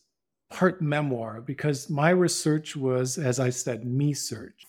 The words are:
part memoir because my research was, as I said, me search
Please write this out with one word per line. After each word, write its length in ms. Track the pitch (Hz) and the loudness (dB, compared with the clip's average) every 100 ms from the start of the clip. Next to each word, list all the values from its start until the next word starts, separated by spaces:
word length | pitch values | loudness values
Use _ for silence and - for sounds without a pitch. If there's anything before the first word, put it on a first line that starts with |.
| _ _ _ _ - | _ _ _ _ -12
part 300 | - 185 180 | 0 0 2
memoir 600 | 151 147 147 123 113 110 | 0 0 0 -2 -6 -10
because 480 | 120 131 151 135 - | -10 -4 -2 -2 -2
my 180 | 147 156 | 2 4
research 680 | 180 175 - 160 156 156 | 6 4 2 0 0 -2
was, 440 | 151 131 127 127 151 | -4 0 0 0 0
as 200 | 135 123 | 0 2
I 120 | 127 | 0
said, 340 | 123 - 113 | 0 -4 -4
me 300 | 123 131 147 | -2 0 0
search 500 | 139 - 110 - - | 0 -6 -10 -12 -16